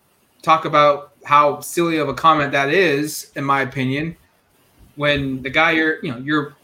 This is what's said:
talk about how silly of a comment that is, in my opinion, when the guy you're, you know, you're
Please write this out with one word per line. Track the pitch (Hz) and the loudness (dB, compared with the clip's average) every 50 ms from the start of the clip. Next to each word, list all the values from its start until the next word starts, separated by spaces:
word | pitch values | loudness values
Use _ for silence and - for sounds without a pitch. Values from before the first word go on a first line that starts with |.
| _ _ _ _ _ _ _ _ | _ _ _ _ _ _ _ _
talk | - 165 160 160 - | 0 0 2 2 0
about | 147 151 147 147 147 143 - - - _ _ - | 0 2 4 4 4 4 0 -4 -14 _ _ -2
how | - 147 147 147 143 135 143 | 4 4 6 6 4 2 -2
silly | - - - 175 170 165 160 156 | -8 -6 -2 -2 0 0 0 -2
of | 143 135 | -2 -4
a | 127 | -2
comment | - - 160 156 151 139 131 | 2 2 4 4 4 0 -2
that | 143 139 139 143 | 0 -2 0 2
is, | 160 196 185 156 139 147 151 147 - - - - - | 2 2 2 2 2 0 -2 -4 -8 -12 -14 -12 -10
in | 147 139 | -6 -2
my | 139 139 139 | 0 0 0
opinion, | 131 127 135 135 127 131 135 147 160 170 170 _ _ _ _ _ _ _ _ _ _ _ _ _ - _ - | -2 -4 -4 -4 -4 -2 -2 -4 -6 -8 -10 _ _ _ _ _ _ _ _ _ _ _ _ _ -20 _ -8
when | 143 147 147 143 139 139 135 131 131 | -4 -2 0 0 0 -2 -4 -6 -6
the | 127 131 | -8 -4
guy | 131 156 160 165 | -2 0 0 2
you're, | 165 160 160 156 160 - - | 2 0 0 -2 -2 -4 -6
you | 147 | -8
know, | 117 127 | -8 -8
you're | 135 151 156 151 - - - _ | -4 -2 -2 -2 -2 -4 -12 _